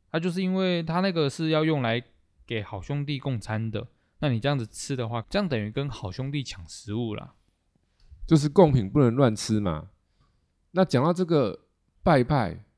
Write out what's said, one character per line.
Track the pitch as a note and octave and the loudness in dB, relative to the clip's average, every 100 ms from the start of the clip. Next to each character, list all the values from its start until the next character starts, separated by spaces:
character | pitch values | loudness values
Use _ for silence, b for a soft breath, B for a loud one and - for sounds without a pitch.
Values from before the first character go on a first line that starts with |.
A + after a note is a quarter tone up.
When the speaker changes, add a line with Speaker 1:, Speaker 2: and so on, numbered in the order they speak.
| _ | _
Speaker 1:
它 | D#3+ | -4
就 | F3+ | -2
是 | F3 | -2
因 | F#3 | -2
为 | F#3+ F#3 F3 | 0 0 0
它 | E3 E3+ | -2 -2
那 | F#3+ | 0
个 | E3 C#3 | 0 0
是 | - D#3+ | 0 0
要 | D#3 | 2
用 | D#3+ D3+ | 2 2
来 | A#2 A#2 - _ _ _ | 0 -2 -4 _ _ _
给 | - A#2 | -8 -8
好 | G2+ G2 | -6 -10
兄 | - C#3+ C#3 | -6 -4 -4
弟 | C#3 | -4
供 | C#3 A#2+ | -4 -6
餐 | - A2 A2+ | -4 -4 -4
的， | G#2 A#2 _ _ _ | -6 -8 _ _ _
那 | D3+ | -2
你 | A2+ | 0
这 | C#3 | 0
样 | C#3+ | -2
子 | A2 | -4
吃 | - - C3 | -10 -6 -4
的 | A2+ | -4
话， | A#2 - | -6 -4
这 | G3 | -2
样 | F#3+ | 0
等 | B2 | -2
于 | G#2 | -2
跟 | A2+ C#3+ | -4 -6
好 | A2 G2 | -6 -8
兄 | F2+ C3+ | -8 -6
弟 | D3 | -6
抢 | B2+ G2 E2 | -8 -12 -16
食 | - - | -16 -6
物 | G#2+ A#2 | -4 -4
啦。 | G#2 - _ _ _ _ _ _ _ _ - - | -6 -12 _ _ _ _ _ _ _ _ -14 4
Speaker 2:
就 | D#3+ | 4
是 | D3 | 6
贡 | E3+ E3 | 6 6
品 | C3 G2 | 6 2
不 | C#3+ | 4
能 | B2 | 4
乱 | A#2+ B2+ | 6 4
吃 | G#2+ - G#2+ | 2 -2 0
嘛。 | G2+ D#2 F2+ _ _ _ _ _ _ _ _ | 0 -2 -8 _ _ _ _ _ _ _ _
那 | F3 | 0
讲 | F#3+ B2+ | 2 2
到 | D3+ | 2
这 | F3 | 0
个 | E3+ D#3+ G#2+ E2+ _ _ _ _ | 2 2 2 -4 _ _ _ _
拜 | - C#3+ | 2 4
拜， | B2 D3 G2 E2+ - | 4 0 0 -6 -16